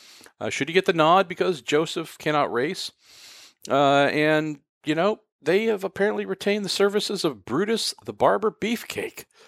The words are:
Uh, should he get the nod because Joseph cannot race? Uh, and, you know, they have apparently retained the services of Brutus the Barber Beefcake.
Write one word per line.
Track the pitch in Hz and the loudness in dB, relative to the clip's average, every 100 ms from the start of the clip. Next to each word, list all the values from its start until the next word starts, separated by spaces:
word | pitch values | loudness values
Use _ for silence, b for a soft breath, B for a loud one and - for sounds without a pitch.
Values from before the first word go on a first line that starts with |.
| B B B - | B B B -10
Uh, | 110 | -8
should | - 147 | -4 -2
he | |
get | 175 | 0
the | 185 | 2
nod | 170 156 185 175 | 2 4 4 2
because | 175 185 151 | -2 -4 -4
Joseph | - 147 165 175 156 - | -2 -2 0 -6 -10 -8
cannot | 156 151 92 | -2 0 0
race? | 117 147 185 - - B B B B B B - | 0 -2 -4 -10 -14 B B B B B B -2
Uh, | 135 139 143 139 | 2 4 4 4
and, | 151 151 156 156 147 _ _ | 2 2 2 0 -8 _ _
you | 151 | -4
know, | 156 196 214 _ _ | 0 0 -2 _ _
they | 147 190 | 0 0
have | 226 202 | 0 -2
apparently | 190 - 202 208 | -4 -2 -2 0
retained | 196 190 202 208 | -6 -4 -2 -2
the | 190 | -2
services | - 202 202 - 202 | 0 2 2 -2 -2
of | 165 110 | -2 -4
Brutus | - 135 208 226 - - | -4 -2 0 -2 -2 -8
the | - | -12
Barber | 107 131 196 208 | 0 2 4 0
Beefcake. | - 208 240 - - - - - b | -2 -4 -4 -6 -8 -8 -10 -20 b